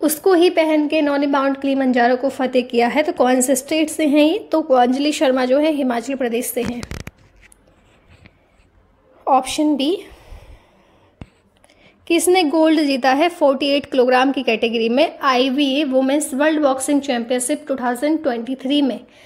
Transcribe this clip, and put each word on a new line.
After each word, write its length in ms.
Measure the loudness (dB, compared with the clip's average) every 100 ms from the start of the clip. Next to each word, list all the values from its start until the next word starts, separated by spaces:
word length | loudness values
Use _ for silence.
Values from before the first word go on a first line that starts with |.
उसको 340 | -2 0 2
ही 160 | 4 4
पहन 380 | 2 2 2 0
के 100 | 0
इन्होंने 280 | 0 0 0
माउंट 360 | 0 0 -2
किलिमंजारो 540 | -2 0 0 2 2 0
को 120 | -2
फतेह 340 | -4 -2 -2
किया 260 | -2 0 0
है। 140 | 0
तो 100 | -2
कौन 280 | 0 2 2
से 160 | 2 0
स्टेट 320 | -2 -2 -2
से 180 | -2 0
हैं 180 | 2
ये? 140 | 2 0 -2
तो 80 | -2
अंजलि 520 | 2 2 2 2 -2
शर्मा 320 | 0 0 0
जो 140 | 2 2
है 140 | 2
हिमाचल 420 | 0 -2 -4 -4
प्रदेश 320 | -4 -4 -6 -6
से 160 | -6
हैं। 200 | -6 -6 -10 -14 -16 -20 _ _ -20 _ _ _ _ _ _ -20 -20 _ _ _ _ _ _ _ _ _ 0
ऑप्शन 480 | 0 0 -2 0 0
बी। 260 | -2 -4 -6 -20 -20 -20 -20 -20 _ _ _ _ _ -20 -20 _ _ _ _ _ _ _ -2
किसने 340 | 0 2 2
गोल्ड 380 | 2 2 2 2
जीता 320 | 0 0 0
है 160 | 2 0
फ़ोर्टी 380 | 2 0 2 0
एट 180 | -2 0
किलोग्राम 460 | 0 2 4 2
की 100 | 0
कैटेगरी 460 | -2 0 -2 -2 0
में 300 | 2 0 0
आईवीए 640 | 0 2 2 0 0 0
वुमेन्स 500 | 0 0 2 0 -2
वर्ल्ड 260 | -2 0 2
बॉक्सिंग 400 | 0 0 0 -2
चैंपियनशिप 640 | 0 -4 -2 -2 -2 -4 -4
टू 80 | -4
थाउजेंड 460 | -4 -2 -2 -2
ट्वेंटी 320 | -2 -4 -4
थ्री 280 | -6 -2 0
में? 180 | 0 -2 -12 -20